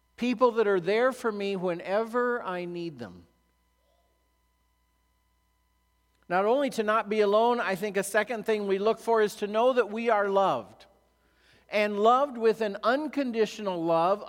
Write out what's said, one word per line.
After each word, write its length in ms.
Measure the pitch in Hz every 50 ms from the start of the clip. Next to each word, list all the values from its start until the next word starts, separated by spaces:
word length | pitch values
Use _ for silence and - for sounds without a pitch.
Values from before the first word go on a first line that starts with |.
| _ _ _
people 380 | - 233 247 247 208 254 247 214
that 120 | 226 220
are 140 | 202 202 185
there 320 | 165 180 208 220 247 262
for 180 | 247 254 - 233 208
me 240 | 202 202 196 202 185
whenever 840 | 175 185 170 175 - 156 190 214 226 226 220 247 240 247 240 240
I 220 | 214 190 180 180 180
need 340 | 175 175 175 170 170 147 127
them. 260 | 117 95 90 90 87 _ _ _ _ _ _ _ _ _ _ _ _ _ _ _ _ _ _ _ _ _ _ _ _ _ _ _ _ _ _ _ _ _ _ _ _ _ _ _ _ _ _ _ _ _ _ _ _ _ _ _ _ _ _ _ _ _ _ _ _ _
Not 160 | 175 185 196
only 240 | 214 240 285 285 262
to 140 | - - 214
not 260 | 208 214 226 208 208
be 100 | 214 220
alone, 400 | 208 202 202 214 226 240 240 240
I 160 | 208 180 190
think 220 | 160 196 214 185 196
a 60 | 190
second 420 | - - 214 214 - 247 220 190
thing 220 | - 220 208 202 196
we 120 | 190 196
look 200 | 196 220 220 220
for 220 | - 233 233 220
is 140 | 214 202 -
to 120 | - 208 202
know 260 | 208 220 233 254 262
that 180 | 247 220 202
we 180 | 208 226 233 240
are 200 | 226 208 202 202
loved, 560 | 196 190 196 185 151 120 107 - 113 - - _ _ _ _ _ _ _ _ _ _ _ _ _ _ _ _ _
and 300 | - 208 208 208 208 202
loved 380 | 208 220 247 262 285 285 247 240
with 240 | 220 226 214 220
an 160 | 220 208 196 208 -
unconditional 1000 | 208 247 285 311 294 - 277 277 247 226 226 220 - - - 214 196 185 170 165
love, 400 | 170 165 165 165 180 202 208 208